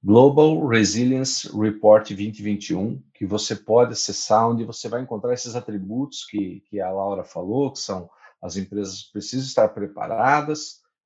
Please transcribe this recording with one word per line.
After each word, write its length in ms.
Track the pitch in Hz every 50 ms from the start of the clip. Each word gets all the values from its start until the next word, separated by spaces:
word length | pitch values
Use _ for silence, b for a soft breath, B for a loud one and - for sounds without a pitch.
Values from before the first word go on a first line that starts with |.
| -
Global 600 | 95 104 117 131 143 139 151 151 156 160 156 151
Resilience 800 | 135 113 113 107 90 95 113 123 127 131 131 131 131 - - - - - 107
Report 480 | 107 107 107 107 - 107 107 107 107 -
vinte 320 | 104 95 101 107 107 - 101
vinte 260 | 104 104 101 - -
e 60 | 95
um, 260 | 90 98 120 - 135 - _
que 140 | _ _ -
você 300 | 92 101 104 - - 110
pode 380 | 101 _ - 110 120 123 117 117
acessar, 540 | - - - 104 - - - 107 107 113
onde 160 | 117 120 113 113
você 240 | 110 113 - -
vai 140 | 117 107 123
encontrar 320 | 131 - 117 104 95 123 123
esses 220 | 120 - 123 110
atributos 680 | 123 117 - 107 101 92 95 107 123 139 143 - - -
que, 380 | - - 101 101 95 87 - _ _
que 100 | - 101
a 120 | 92 92
Laura 320 | 95 98 98 98 101 98 87
falou, 480 | - - 87 87 92 110 131 143 131
que 80 | 135 -
são 280 | - - 98 92 87 85 b b b b b b
as 160 | - 90 82
empresas 460 | 98 95 - 98 101 101 95 92 -
precisam 460 | - _ _ 104 101 - - 131 131
estar 200 | - - - 110 104
preparadas, 1120 | - - 101 101 - - 101 - - 110 113 131 143 151 147 151 151 151 - - - _ _ _ _ _ _